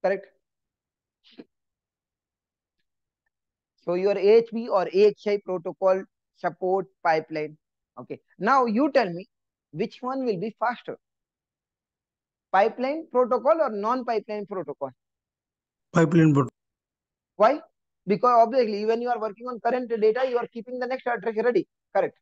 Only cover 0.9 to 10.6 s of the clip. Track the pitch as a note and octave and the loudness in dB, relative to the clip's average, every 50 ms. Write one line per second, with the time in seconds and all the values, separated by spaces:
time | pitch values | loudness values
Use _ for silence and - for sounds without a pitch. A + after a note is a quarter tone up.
0.9 | _ _ _ _ _ _ _ _ A3+ - - _ _ _ _ _ _ _ _ _ | _ _ _ _ _ _ _ _ _ -20 -20 _ _ _ _ _ _ _ _ _
1.9 | _ _ _ _ _ _ _ _ _ _ _ _ _ _ _ _ _ _ _ _ | _ _ _ _ _ _ _ _ _ _ _ _ _ _ _ _ _ _ _ _
2.9 | _ _ _ _ _ _ _ _ _ _ _ _ _ _ _ _ _ _ _ - | _ _ _ _ _ _ _ _ _ _ _ _ _ _ _ _ _ _ _ -4
3.9 | F3 F3+ F#3+ G3+ G3+ G3 F3 G3+ A3 A#3 A#3 A3+ G#3+ A3+ A#3 A#3+ - F#3+ F3+ - | -4 0 0 0 0 2 4 6 6 6 4 2 -8 -10 -6 -2 -2 -2 -2 0
4.9 | - F#3+ G#3 G#3 G3+ _ - G#3 G#3 G#3 _ - F#3 F3+ E3 F#3 F3+ _ F#3+ F#3+ | 2 4 4 4 4 _ -4 -4 -4 -4 _ -6 -8 -6 -6 -10 -8 _ 2 2
5.9 | F#3+ F#3+ F#3+ _ _ _ _ _ _ _ - F3 D#3+ _ F#3+ F#3 F#3 G3 F#3+ F#3+ | 2 2 -2 _ _ _ _ _ _ _ -8 -8 -6 _ -2 -2 -2 -2 -2 _
6.9 | _ _ _ F3 D#3+ D#3+ D#3 _ D#3+ D#3 D3+ D3+ D#3 _ _ _ _ _ _ _ | _ _ _ 0 0 0 -2 _ -8 -8 -8 -8 -12 _ _ _ _ _ _ _
7.9 | _ A#2+ B2+ _ D3 A#2+ _ _ _ _ F3 A3 C4+ C#4 B3+ A#3+ G#3 A3+ C#4+ D4+ | _ -20 -16 _ -16 -18 _ _ _ _ 0 2 2 2 2 2 2 0 0 2
8.9 | C4+ C#4 A3+ F#3 E3+ E3+ G3 _ _ _ _ _ _ _ _ _ - D3+ G#3+ - | 2 0 0 0 -4 -10 -14 _ _ _ _ _ _ _ _ _ -6 -6 -6 -6
9.9 | - - - B3 C4+ C4+ C4 B3 G#3 E3+ F#3 A3+ G#3 _ | -6 -10 -10 -8 -6 -4 -4 -4 -4 -4 -6 -8 -6 _